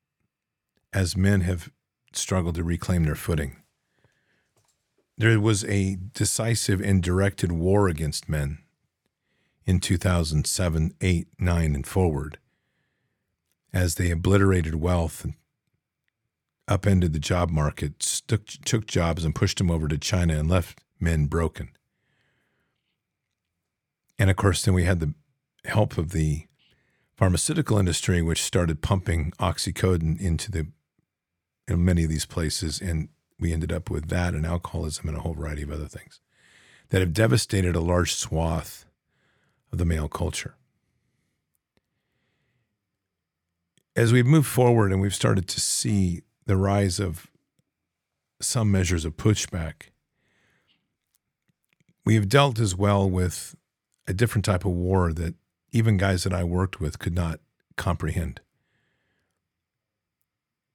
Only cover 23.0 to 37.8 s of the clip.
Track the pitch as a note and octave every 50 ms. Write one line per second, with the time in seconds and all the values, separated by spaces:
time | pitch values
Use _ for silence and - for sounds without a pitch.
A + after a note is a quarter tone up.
23 | _ _ _ _ _ _ _ _ _ _ _ _ _ _ _ _ _ _ _ _
24 | _ _ _ - G2+ G2 F#2 - - G2+ F2 - - - F#2 F#2 E2+ F2+ G2 E2
25 | D#2+ D2 - _ _ _ _ _ _ _ _ _ - - - G#2+ G#2 - - -
26 | D#2+ D#2+ F2 D#2+ D#2 D2+ D2 D2 - _ _ _ _ _ _ _ _ _ _ _
27 | _ _ _ - G2+ F#2 F2+ E2 - - - - - - A2+ G2+ F#2+ F2 E2 -
28 | - - F#2 F2 E2 E2 D#2+ - - - - F#2+ F2 E2+ D#2+ C#2+ - - - F#2
29 | - - E2+ E2 D2+ - - - G2+ F2+ E2 - - F#2+ F2+ - - F#2 F2+ E2+
30 | D#2+ D#2+ D#2 - G2 F#2 E2 D#2 - - F2+ E2 D#2 - - _ _ _ _ _
31 | _ _ _ _ _ _ _ _ _ _ _ _ _ - F2+ F2 F2 F#2 F2+ E2+
32 | E2 D#2 D#2+ D2+ - - - F2 D#2+ D2+ - - - D#2 D2 - - F#2 E2 D#2
33 | D2+ - _ _ _ _ _ - F2 E2+ E2 D#2+ D#2+ D#2+ E2+ E2+ - - E2 D#2
34 | D#2+ D#2+ F2+ F2+ F2 F2 E2+ D#2 D#2 E2 F2 F2 - - - E2+ D#2+ D#2+ D2+ -
35 | - D#2 D2+ - - E2+ D#2 D2 D2+ D2+ D2 D2 D2 D2 D#2 D2+ D2+ D2 - -
36 | - - - - _ _ _ _ _ _ _ _ _ _ _ _ _ - - F#2+
37 | F#2+ F2 D#2 G#2+ A2 A2 B2+ A2+ - - - G2 F#2 F2 E2+ E2+